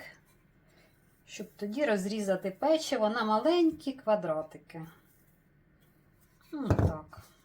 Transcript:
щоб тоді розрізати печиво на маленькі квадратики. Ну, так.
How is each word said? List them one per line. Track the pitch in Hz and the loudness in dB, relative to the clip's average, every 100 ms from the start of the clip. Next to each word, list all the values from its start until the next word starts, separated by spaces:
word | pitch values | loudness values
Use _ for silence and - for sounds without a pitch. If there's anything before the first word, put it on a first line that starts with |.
| - - _ _ _ _ _ _ _ _ _ _ - | -10 -20 _ _ _ _ _ _ _ _ _ _ -18
щоб | - 196 - | -14 -14 -10
тоді | 208 226 294 | -6 0 2
розрізати | 208 190 220 196 185 190 | 2 0 -2 0 -2 -2
печиво | 185 277 320 - 247 214 | -2 2 2 2 0 0
на | 233 | 0
маленькі | 220 214 277 349 320 - 277 | 0 2 4 4 4 2 -6
квадратики. | 262 - 214 175 156 156 151 - 165 160 - _ _ _ _ _ _ _ _ _ _ _ _ _ _ - | -4 0 0 0 -4 -6 -12 -16 -16 -16 -18 _ _ _ _ _ _ _ _ _ _ _ _ _ _ -12
Ну, | 302 226 | -6 -2
так. | - - 156 - - - _ | 2 2 0 -12 -20 -20 _